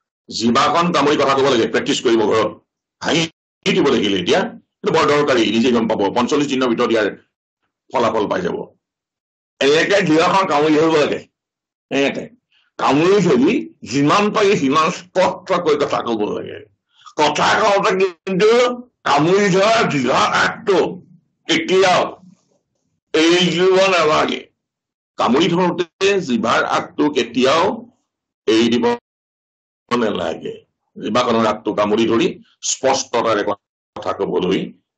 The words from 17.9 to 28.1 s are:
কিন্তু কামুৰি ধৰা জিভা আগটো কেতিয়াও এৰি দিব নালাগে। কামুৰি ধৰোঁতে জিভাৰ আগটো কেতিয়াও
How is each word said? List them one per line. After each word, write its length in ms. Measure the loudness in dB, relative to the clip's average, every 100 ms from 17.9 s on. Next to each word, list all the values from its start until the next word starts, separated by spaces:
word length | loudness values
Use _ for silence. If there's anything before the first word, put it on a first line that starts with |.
| 0
কিন্তু 500 | -2 -4 -6 0 4 4 2 -2 -12 _ -2
কামুৰি 360 | 0 2 2 2
ধৰা 200 | 2 2 2 0
জিভা 300 | -2 0 0 0 0
আগটো 380 | -2 -2 0 0 0 -6 -18 _ _ _ -4
কেতিয়াও 540 | -4 0 2 4 2 0 -8 -20 _ _ _ _ _ _ _ _
এৰি 300 | 2 4 4 2
দিব 260 | 2 2 4 4
নালাগে। 460 | 2 2 0 -2 -6 -12 _ _ _ _ _ _ -4
কামুৰি 280 | 0 2 2
ধৰোঁতে 560 | 0 0 -2 -8 -2 0 0 -2
জিভাৰ 320 | -2 0 0 0 -4
আগটো 260 | -4 -2 -2 0
কেতিয়াও 480 | -2 0 2 2 0 -4 -12 _ _